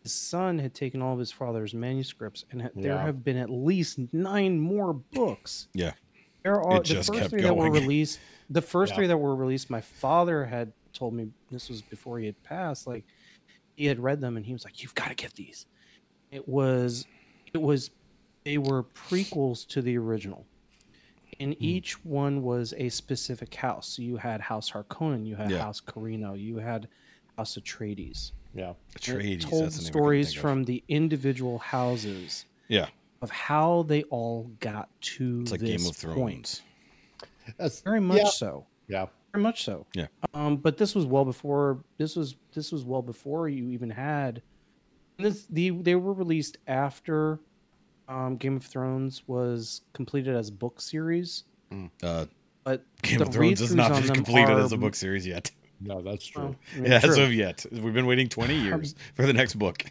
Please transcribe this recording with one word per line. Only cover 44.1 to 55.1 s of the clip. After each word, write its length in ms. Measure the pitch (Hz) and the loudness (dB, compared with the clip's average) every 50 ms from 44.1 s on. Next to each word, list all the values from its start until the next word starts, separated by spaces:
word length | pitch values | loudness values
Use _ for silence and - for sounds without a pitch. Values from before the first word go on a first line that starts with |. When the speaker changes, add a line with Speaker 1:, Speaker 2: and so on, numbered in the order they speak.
| 151 143 139 127 113 120 _ _ _ _ _ _ _ _ _ _ _ _ _ _ _ | -2 -2 -2 -2 -4 -8 _ _ _ _ _ _ _ _ _ _ _ _ _ _ _
Speaker 1:
this, 280 | - 196 214 208 202 - - | 0 0 0 0 0 -8 -4
the, 200 | 160 160 175 185 | 0 2 2 2
they 220 | 175 175 175 175 180 | 0 2 4 4 4
were 160 | 180 180 196 196 | 4 4 0 -2
released 440 | 190 180 170 160 156 143 - - _ _ | -2 0 0 2 0 0 -4 -8 _ _
after, 720 | - 131 131 143 139 - - _ - 156 156 156 156 156 156 - _ _ _ _ _ _ _ _ _ _ _ _ | -2 0 0 0 0 -2 -8 _ -2 0 2 2 2 0 -4 -8 _ _ _ _ _ _ _ _ _ _ _ _
um, 280 | - 131 131 131 127 131 | -10 -6 -4 -2 -2 -4
Game 200 | 120 131 135 135 | -2 -2 -2 -2
of 80 | 131 127 | -2 -4
Thrones 640 | - - 131 131 131 131 131 135 131 131 - _ | -6 -6 -4 -2 -2 -2 -2 -2 -4 -6 -10 _
was 540 | - 127 123 123 123 120 117 113 - - - _ _ _ | -4 -2 0 0 0 0 -2 -4 -8 -10 -12 _ _ _
completed 420 | - 131 - - 143 131 135 127 | -8 -8 -2 -2 -2 0 0 0
as 140 | 117 110 107 | 0 -2 -4
a 20 | |
book 300 | 104 92 120 120 _ - | -6 -6 -6 -6 _ -8
series. 600 | - - - 156 160 165 170 175 180 170 - - - _ _ _ _ _ | -12 -8 -6 -4 -2 0 0 0 -2 -4 -8 -12 -12 _ _ _ _ _
Speaker 2:
Mm. 180 | 95 98 92 85 _ - | -12 -12 -12 -12 _ -6
Speaker 3:
Uh, 240 | - 87 85 82 78 - _ _ _ _ _ _ _ | -4 -2 -2 -2 -4 -4 _ _ _ _ _ _ _
Speaker 1:
But 200 | 131 131 131 - _ _ - - | -2 -2 -2 -4 _ _ -6 0
Speaker 3:
Game 160 | - 120 117 | 0 4 4
Speaker 1:
the 60 | - | 2
Speaker 3:
of 80 | 131 120 | 2 4
Thrones 260 | 113 151 170 - - | 6 6 6 6 4
has 100 | 117 117 | 2 4
Speaker 1:
read-throughs 40 | 175 | 6
Speaker 3:
not 160 | - 117 - | 6 6 6
Speaker 1:
on 60 | 143 139 | 6 4
Speaker 3:
been 80 | 131 | 4
Speaker 1:
them 80 | 135 135 | 4 2
Speaker 3:
completed 340 | 135 107 104 120 123 123 - | 2 2 6 6 8 8 8
Speaker 1:
are 80 | 107 107 | 8 6
Speaker 3:
as 120 | 107 101 | 4 2
a 60 | 110 | 2
book 180 | 113 120 104 101 | 0 0 0 0
series 300 | - 98 95 | -2 -4 -2